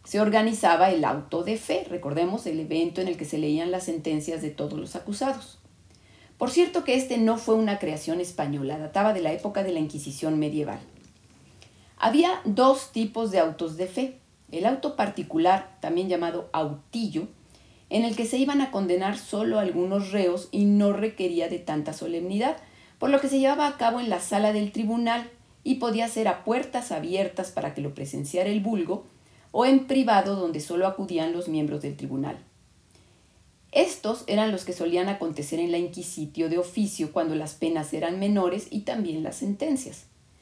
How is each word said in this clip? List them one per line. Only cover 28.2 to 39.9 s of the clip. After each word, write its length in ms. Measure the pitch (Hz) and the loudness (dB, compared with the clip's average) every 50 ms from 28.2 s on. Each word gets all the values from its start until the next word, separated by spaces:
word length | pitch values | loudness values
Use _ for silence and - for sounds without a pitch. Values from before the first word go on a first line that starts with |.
| 143 143 - 180 185 202 | -6 -4 -2 0 0 2
el 120 | 208 214 | 0 0
vulgo 440 | 196 226 226 196 170 156 - - - - - _ _ _ _ _ _ _ - | 0 0 0 0 0 -2 -4 -6 -8 -12 -20 _ _ _ _ _ _ _ 0
o 140 | 214 247 | 2 6
en 200 | 262 269 269 262 | 6 6 6 6
privado 500 | - 269 269 247 233 214 196 208 196 202 | 4 2 2 4 6 6 4 4 4 0
donde 240 | 190 180 165 156 147 | 0 0 -2 -2 -4
solo 260 | 147 - 170 175 185 | -4 -4 0 0 2
acudían 460 | 190 190 - 190 185 180 160 160 165 170 | 0 0 -2 -4 -4 -2 -2 -2 -2 -2
los 160 | 175 175 165 | -4 -4 -2
miembros 340 | 156 156 151 147 147 147 143 | -2 -2 0 -2 -2 -4 -6
del 140 | 143 143 | -6 -8
tribunal. 420 | - 139 135 131 135 139 - - - - - _ _ _ _ _ _ _ _ - - _ _ _ _ _ _ _ _ _ _ _ _ _ _ - | -8 -8 -6 -4 -4 -4 -4 -6 -10 -14 -20 _ _ _ _ _ _ _ _ -20 -20 _ _ _ _ _ _ _ _ _ _ _ _ _ _ 4
Estos 520 | 359 359 349 - - - 214 233 - - | 4 4 4 2 -2 -4 -4 -4 -4 -2
eran 240 | - 202 208 220 220 | 0 2 2 2 2
los 140 | 202 180 - | 0 -2 -4
que 80 | 185 180 | -6 -6
solían 360 | - 175 170 170 180 185 196 | -4 -2 0 2 2 0 0
acontecer 520 | 196 196 170 165 147 151 147 - 165 165 | -2 -2 -4 -6 -6 -6 -6 -4 -2 -2
en 100 | 170 170 | 0 0
la 80 | 170 175 | 0 -2
inquisitio 680 | 175 170 175 185 175 - - - 151 147 - 160 165 160 | -2 -4 -6 -8 -10 -10 -8 -8 -8 -6 -4 -2 -2 0
de 100 | 165 175 | 0 0
oficio 540 | 180 175 - 214 208 202 - - 160 151 - | -2 -2 -2 -2 -2 -2 -2 -4 -4 -2 -2
cuando 240 | 151 160 160 156 | -2 -2 0 -2
las 180 | 151 156 151 - | -2 -4 -6 -6
penas 380 | - 165 165 165 156 151 - - | -4 -2 0 0 -2 -2 -4 -4
eran 260 | 156 165 170 180 190 | -4 -2 -2 -2 0
menores 480 | 196 208 208 196 185 180 180 208 - - | 0 2 2 4 2 2 0 -2 -4 -6
y 100 | - 208 | -8 -6
también 420 | 208 - 240 226 202 170 156 156 156 | -4 -4 -4 -2 -2 -2 -2 -4 -4
las 140 | - - | -6 -6
sentencias. 680 | - - 196 202 - 285 320 277 254 - - | -4 -4 -4 -2 -2 0 0 0 -2 -2 -8